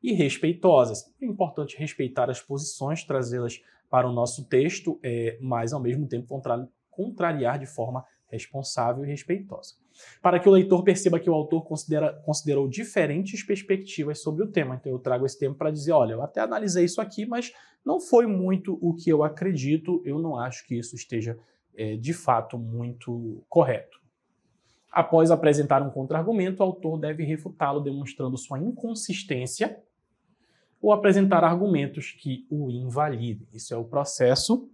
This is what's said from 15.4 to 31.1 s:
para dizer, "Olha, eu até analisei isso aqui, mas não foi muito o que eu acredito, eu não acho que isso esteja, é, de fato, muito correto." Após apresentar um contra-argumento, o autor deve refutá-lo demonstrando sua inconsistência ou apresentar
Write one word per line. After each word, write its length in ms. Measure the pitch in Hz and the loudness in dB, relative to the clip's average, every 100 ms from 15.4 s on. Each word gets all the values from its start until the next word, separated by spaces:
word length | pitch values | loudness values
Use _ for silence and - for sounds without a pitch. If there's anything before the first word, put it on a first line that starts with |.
| 139 139 | -4 -2
para 160 | 156 | -4
dizer, 220 | 151 143 | -2 2
"Olha, 200 | 156 113 | 4 4
eu 80 | 113 | 0
até 200 | 139 - | -6 -4
analisei 440 | 220 220 214 175 175 | -2 -2 -2 2 2
isso 160 | - | 0
aqui, 240 | 214 - 220 | -6 -6 -6
mas 260 | 240 240 - _ _ - | -6 -8 -14 _ _ -4
não 140 | 330 | -4
foi 280 | - 240 233 | 6 6 6
muito 500 | 190 185 190 190 170 | 0 0 -2 -2 -2
o 120 | 170 | -2
que 160 | 170 175 | 0 2
eu 140 | 151 | 4
acredito, 800 | 151 151 185 160 135 160 160 180 180 | 2 0 -4 -2 0 -2 0 -4 -2
eu 140 | 147 | -4
não 180 | 165 127 | -4 -4
acho 300 | 127 123 - | -6 -8 -8
que 100 | 117 | -8
isso 180 | 117 120 | -8 -14
esteja, 440 | - 117 113 113 _ _ _ - | -8 -6 -6 -8 _ _ _ -10
é, 200 | 110 110 | -8 -6
de 180 | 117 | -6
fato, 440 | 165 - 120 110 123 | -4 0 0 0 -10
muito 840 | 117 117 120 123 - 120 113 107 _ | -8 -8 -8 -10 -10 -8 -8 -12 _
correto." 500 | 170 139 110 - _ _ _ _ _ _ _ _ _ _ | 2 4 0 -6 _ _ _ _ _ _ _ _ _ _
Após 400 | - 165 165 165 | -2 4 4 6
apresentar 500 | 156 156 147 143 139 | 6 6 4 4 2
um 80 | 143 | 2
contra-argumento, 720 | 139 131 156 175 226 185 190 | -6 -4 -2 0 0 -2 0
o 40 | 190 | 0
autor 340 | 185 160 160 | 0 -6 -4
deve 240 | 151 156 | -4 -4
refutá-lo 560 | 151 156 190 - 143 147 | -4 -4 -6 -4 -2 0
demonstrando 580 | 143 139 123 - 131 127 | -2 -6 -8 -6 -6 -6
sua 220 | - 135 | -8 -6
inconsistência 1200 | 196 247 226 220 - 185 - 131 127 - 220 - _ _ _ _ _ _ _ _ _ _ | -6 -6 -8 -8 -8 -8 -4 -6 -6 -4 -4 -6 _ _ _ _ _ _ _ _ _ _
ou 100 | 214 | 2
apresentar 520 | 202 196 | 4 6